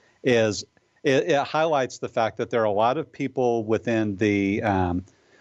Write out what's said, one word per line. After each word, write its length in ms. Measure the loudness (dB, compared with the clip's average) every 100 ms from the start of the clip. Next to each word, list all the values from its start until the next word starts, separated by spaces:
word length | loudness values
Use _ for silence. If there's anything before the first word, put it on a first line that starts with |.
| _ _
is, 420 | 0 2 2 -2 -10 _ _ _
it, 260 | 0 2 2
it 140 | 0
highlights 560 | 0 -2 0 0 -2 -6
the 100 | -6
fact 280 | -2 -2 -2
that 120 | -4
there 120 | 0
are 40 | 0
a 60 |
lot 260 | 2 0 0
of 140 | -6
people 520 | -8 -6 -2 0 0
within 520 | 0 -2 0 -2 -2 0
the, 480 | 2 2 2 0
um, 420 | 0 0 0 -2 -6 _ _ _